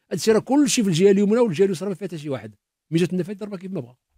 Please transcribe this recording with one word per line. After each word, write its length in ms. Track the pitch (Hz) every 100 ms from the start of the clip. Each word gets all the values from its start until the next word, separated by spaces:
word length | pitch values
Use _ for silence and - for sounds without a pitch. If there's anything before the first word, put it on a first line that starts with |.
| -
هادشي 220 | 175 214
راه 80 | 220
كلشي 420 | - 277 269 -
في 60 | 196
الجهه 220 | 160 202
اليمنى 280 | 196 202 226
والجهه 260 | 233 147
اليسرى 240 | 196 190 196
ما 60 |
فيها 140 | 185 196
حتى 100 | 170
شي 100 | 151
واحد. 260 | 127 110 104 _ _ -
مين 100 | 160
جات 120 | 175
النفاذ 240 | 180 170 202
ضربها 220 | 208 196
كيف 140 | 190
ما 80 | 185
بغا. 160 | 120 123 _